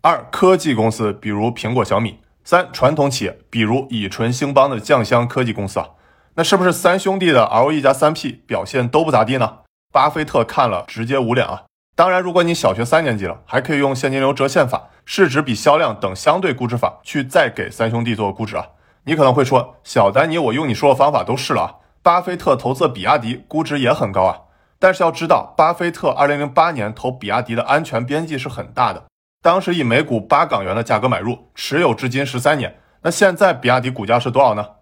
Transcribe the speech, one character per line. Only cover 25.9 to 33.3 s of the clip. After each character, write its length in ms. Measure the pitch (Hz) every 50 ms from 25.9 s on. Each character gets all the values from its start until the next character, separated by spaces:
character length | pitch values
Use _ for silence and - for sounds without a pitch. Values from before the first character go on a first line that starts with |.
特 160 | 165 - -
二 180 | 147 - - 139
零 140 | 143 147 143
零 100 | 147 139
八 220 | 127 160 160 170
年 240 | 165 127 104 107 110
投 160 | - - 127
比 160 | 127 127 107
亚 140 | 101 104 123
迪 120 | 120 - 117
的 100 | 117 -
安 200 | - 139 156 160
全 220 | - - 117 120
边 200 | 123 143 156 165
际 120 | 160 151
是 100 | 131 127
很 240 | 143 127 120 - -
大 220 | - - 127 110 98
的， 100 | 90 - _ _ _ _ _ _ _
当 200 | _ 165 175 196
时 140 | 185 185 175
以 80 | 170 139
每 180 | 120 113 139
股 200 | 156 151 123 110
八 240 | 98 - 143 143 165
港 180 | 151 - 104 98
元 100 | 92 98
的 80 | 113
价 160 | 113 - 120
格 120 | 104 120 127
买 100 | 110 90
入， 300 | 95 113 - - - _ _
持 280 | - - - - 156
有 120 | 175 139 113
至 140 | - -
今 180 | 127 120 135 143
十 140 | 123 131 123
三 180 | 127 147 156
年。 220 | 143 107 - - _ _ _ _ _
那 100 | - 165
现 240 | 170 - 208 190